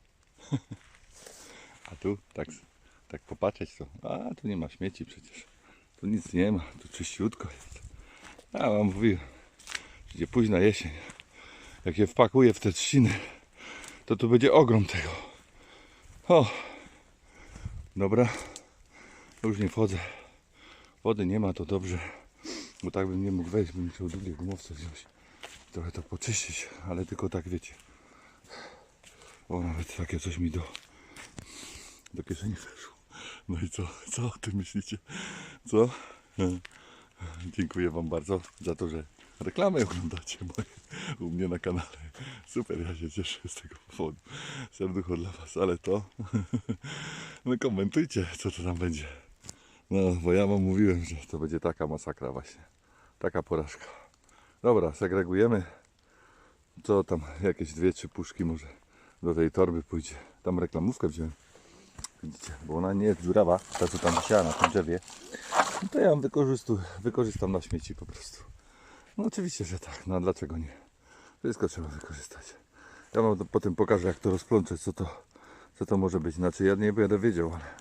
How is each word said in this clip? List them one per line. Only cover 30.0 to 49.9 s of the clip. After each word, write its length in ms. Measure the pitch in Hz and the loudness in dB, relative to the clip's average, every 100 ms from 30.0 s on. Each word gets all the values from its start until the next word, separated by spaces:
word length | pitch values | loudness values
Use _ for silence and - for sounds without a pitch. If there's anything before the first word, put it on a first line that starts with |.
| 85 80 | -6 -4
coś 180 | 92 82 | -4 -2
mi 120 | 87 | -2
do, 220 | 82 78 - - - - - - - - - - - - - - | -2 -8 -14 -18 -20 -20 -20 -18 -18 -18 -18 -16 -18 -20 -20 -14
do 80 | - | -12
kieszeni 320 | - 80 104 | -8 -6 -6
weszło. 400 | 92 - - - - _ - - - - | -8 -12 -18 -20 -20 _ -18 -16 -14 -6
No 100 | 85 | -4
i 100 | 90 | -4
co? 180 | - 87 - - | -4 -8 -8 -10
Co 140 | - 120 | -4 -4
o 120 | - | -4
tym 140 | 110 | -6
myślicie? 440 | 98 90 104 - 104 - 156 - - - - - | -4 -4 -6 -6 -10 -10 -12 -12 -14 -16 -18 2
Co? 220 | 110 123 - - - _ - 92 90 - - - - - _ 87 82 90 87 | 6 6 2 -16 -20 _ -2 -2 -2 -8 -20 -20 -20 -20 _ -12 -10 -8 -4
Dziękuję 340 | 82 90 87 | -2 0 0
wam 180 | 82 82 | 0 -2
bardzo 320 | 82 78 95 - - | -4 -2 -2 -4 -8
za 140 | 87 | -6
to, 140 | 80 85 | -4 -4
że 160 | 80 76 - - - | -6 -10 -18 -20 -8
reklamy 420 | 90 - 196 160 | -6 0 2 4
oglądacie 560 | 98 87 87 85 - - | 0 0 -6 -8 -10 -10
moje, 280 | 90 - - - - - - 143 | -8 -8 -10 -14 -18 -12 -10 -6
u 100 | 87 | -6
mnie 180 | 87 92 | -2 -2
na 100 | 87 | -2
kanale. 400 | - 90 - - 80 - 131 - - | -2 -4 -6 -14 -18 -16 -16 -16 -8
Super, 340 | - 113 82 | -6 -4 -4
ja 140 | 85 | -4
się 160 | 82 82 | -6 -6
cieszę 380 | 98 90 - - | -6 -6 -8 -10
z 60 | |
tego 220 | - - - - | -14 -16 -20 -16
powodu. 260 | - 80 - - 139 - 135 120 | -6 -6 -6 -14 -14 -12 -12 -12
Serducho 440 | - 95 92 87 85 | -6 -4 -2 -2 -4
dla 140 | 92 | -4
was, 260 | 85 80 - | -10 -10 0
ale 220 | 95 87 | 0 0
to 260 | - 104 98 - 101 113 92 117 - | 0 -2 -2 -12 -4 -4 -2 -4 -4
<laughs> 720 | 101 139 - - - - - | -8 -8 -12 -12 -12 -14 -8
no 140 | 254 247 | -2 0
komentujcie, 680 | 131 95 98 151 160 104 85 - | 0 0 2 2 0 0 -2 -4
co 120 | 98 | -6
to 120 | 87 | -4
tam 140 | 87 85 | -4 0
będzie. 280 | 90 76 73 73 - - - - - - _ | -2 -2 -8 -16 -20 -20 -20 -20 -20 -20 _